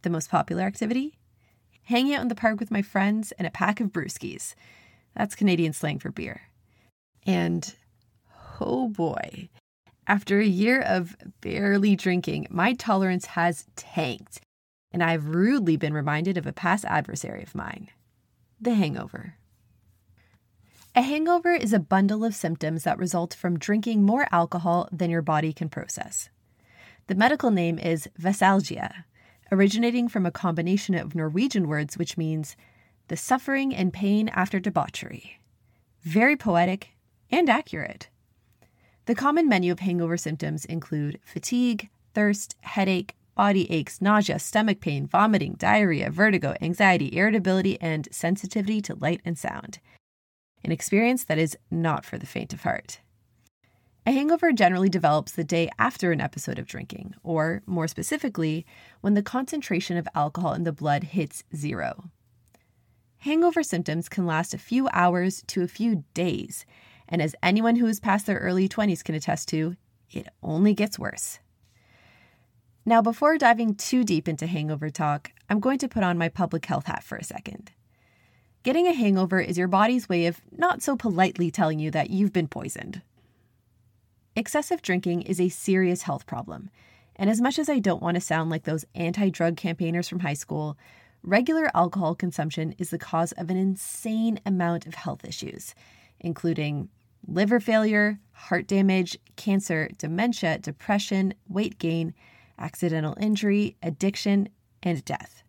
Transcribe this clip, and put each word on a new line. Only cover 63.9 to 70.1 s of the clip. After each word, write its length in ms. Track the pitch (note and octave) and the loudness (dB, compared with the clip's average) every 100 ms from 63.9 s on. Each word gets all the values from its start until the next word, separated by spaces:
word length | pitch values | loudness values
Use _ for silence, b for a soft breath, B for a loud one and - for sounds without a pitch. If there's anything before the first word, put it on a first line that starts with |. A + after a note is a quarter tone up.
| D#3 - | -4 -4
can 160 | - | -4
last 300 | F3 D#3 F3 | 0 0 -2
a 40 | - | -8
few 300 | - B3 C4 | -2 0 0
hours 500 | - F3+ F3+ F#3 - - | 4 4 4 -2 -4 -8
to 140 | - | -4
a 60 | F3 | -4
few 360 | - A3+ G3 C#3+ | -2 0 0 -2
days, 500 | - F3 G2+ - - - b b b b | -4 -2 -2 -8 -14 -16 b b b b
and 140 | E3+ | -2
as 160 | D#3 - | -2 0
anyone 340 | F3 G3+ A3+ A#3+ | 2 4 4 4
who 100 | A3+ | 2
is 140 | G#3+ | 0
past 240 | A3 G3+ | 0 0
their 140 | G3+ G3 | 0 -2
early 280 | F3+ F#3 F#3+ | 0 2 2
twenties 360 | - G#3 E3+ | 2 0 0
can 120 | - | -2
attest 320 | D#3 - D3+ - | -4 -2 -4 -2
to, 260 | D#3 D#3+ F3+ _ _ _ | -2 -2 -6 _ _ _